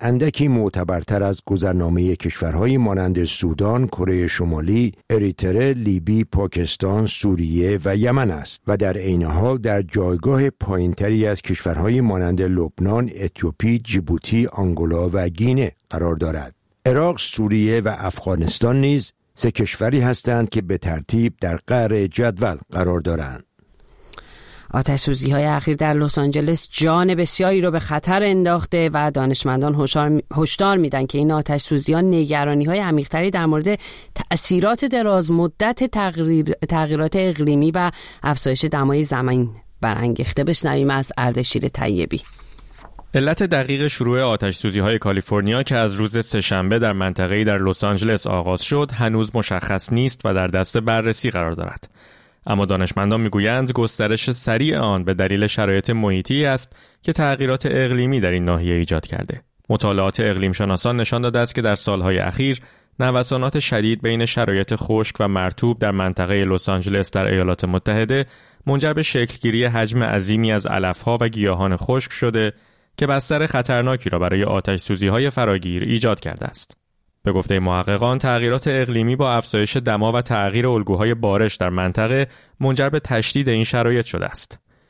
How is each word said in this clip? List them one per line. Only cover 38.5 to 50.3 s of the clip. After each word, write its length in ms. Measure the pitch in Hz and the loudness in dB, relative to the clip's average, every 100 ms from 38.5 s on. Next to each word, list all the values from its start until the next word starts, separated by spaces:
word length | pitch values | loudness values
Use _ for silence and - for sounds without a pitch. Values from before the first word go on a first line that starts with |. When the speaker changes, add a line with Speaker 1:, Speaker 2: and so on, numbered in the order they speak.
| 131 156 | 0 0
Speaker 2:
دمای 380 | 147 139 143 | 0 2 2
زمین 460 | 147 131 127 127 117 107 - - | 0 0 0 0 0 -6 -20 -6
برانگیخته. 600 | 113 107 120 - 120 - | -2 0 0 -2 -2 -2
بشنویم 460 | 151 165 151 139 139 | 0 0 0 0 0
از 220 | 135 135 - | 0 -2 -2
اردشیر 500 | 123 123 123 - 127 | -2 0 -2 -2 -4
طیبی. 540 | - 117 90 80 80 - - - - - - - - - | -2 -2 0 -2 -4 -8 -20 -20 -20 -20 -20 -20 -20 -4
Speaker 3:
علت 300 | 139 143 165 | 0 0 0
دقیق 440 | 190 147 131 139 147 | 2 0 0 0 0
شروع 340 | - 120 123 | 0 0 2
آتش‌سوزی‌های 800 | 131 104 98 87 107 101 98 113 | 0 0 -2 -2 -2 0 2 2
کالیفرنیا 640 | 104 95 - 104 101 120 | 0 -2 0 0 2 0
که 120 | 135 123 | 0 0
از 180 | 110 | 0
روز 320 | 98 107 113 107 | 0 -2 -2 -2
سه‌شنبه 540 | 110 90 95 92 113 | -2 0 0 0 2
در 140 | 113 | 0
منطقه‌ای 500 | 101 92 90 92 104 | 0 -2 0 0 2
در 140 | 107 98 | 2 2
لس 260 | 95 90 | 0 0
آنجلس 440 | 104 98 110 107 - | 0 0 2 0 0
آغاز 360 | 92 87 92 | -2 0 -2
شد، 280 | - 143 143 | 0 0 0
هنوز 380 | 117 113 110 107 117 | -2 0 0 0 -2
مشخص 580 | - 90 85 95 - | -2 -2 -2 -4 0
نیست 280 | 113 131 - | 0 0 -2
و 80 | 110 | -2